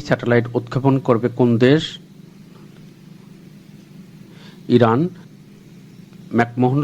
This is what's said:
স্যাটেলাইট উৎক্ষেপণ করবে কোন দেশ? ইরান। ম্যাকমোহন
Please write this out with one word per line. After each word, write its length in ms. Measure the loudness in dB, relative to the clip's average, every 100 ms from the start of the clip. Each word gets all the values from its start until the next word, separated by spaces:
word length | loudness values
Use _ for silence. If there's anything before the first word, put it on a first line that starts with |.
| 0
স্যাটেলাইট 400 | -4 0 0 0 -6
উৎক্ষেপণ 360 | -4 -2 0 0 0
করবে 200 | -2 -2 0
কোন 100 | 0 4 4
দেশ? 160 | 2 -2 -16 -20 -20 -20 -20 -20 -20 -20 -20 -20 -20 -20 -20 -20 -20 -20 -20 -20 -20 -20 -20 -20 -20 -20 -20 -20 -16 0 4
ইরান। 240 | 4 2 -2 -6 -20 -20 -20 -20 -20 -20 -20 -20 -20 -20 -6 -2
ম্যাকমোহন 440 | -2 0 0 0